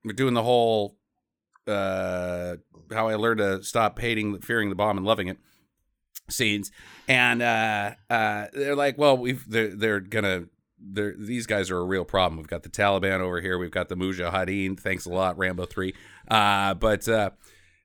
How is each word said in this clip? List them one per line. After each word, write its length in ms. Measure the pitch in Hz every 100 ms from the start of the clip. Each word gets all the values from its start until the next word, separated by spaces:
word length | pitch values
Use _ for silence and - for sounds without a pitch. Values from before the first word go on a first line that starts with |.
we're 80 | 110
doing 200 | 101 131
the 80 | 120
whole, 520 | 113 123 117 110 101 - _ _ _ _ _ _ -
uh, 880 | 101 98 92 92 90 90 90 87 87 - _ 80
how 160 | 110 113
I 80 | 107
learned 220 | 113 110
to 240 | 101 95
stop 340 | 95 120 107 -
hating, 420 | 120 110 104 98
fearing 300 | - 117 104
the 40 | 92
bomb 200 | 107 98
and 80 |
loving 240 | 95 110 92
it 80 | 95 _ _ _ _ _ _ _ - -
scenes. 400 | - 113 104 101 - - - -
And, 340 | 131 123 120
uh, 480 | 120 113 110 104 101 113 _
uh, 380 | 117 107 104 104
they're 220 | - 139 143
like, 200 | 143 135
"Well, 220 | 147 131
we've, 260 | 123 131 -
they're, 280 | 110 110 92
they're 240 | 110 101
gonna, 440 | 95 110 101 92 82 _ _ _
they're, 300 | 98 98 104 -
these 300 | 107 123 113
guys 240 | 104 92
are 80 | 92
a 60 |
real 200 | 90 95
problem. 340 | 85 98 90 80
We've 80 | 76
got 140 | 82
the 40 | 80
Taliban 520 | - 101 98 95 95
over 200 | 92 87
here. 180 | 92 90
We've 120 | 87
got 180 | 92 87
the 80 | 90
Mujahideen. 840 | 95 92 87 95 92 98 95 95
Thanks 240 | 95 92
a 60 | 90
lot, 260 | 90 95 87
Rambo 300 | 92 90 90
three." 280 | - 95 - - - -
Uh, 460 | 110 104 101 98
but, 320 | 92 110 101 -
uh, 220 | 113 98 - - - _ _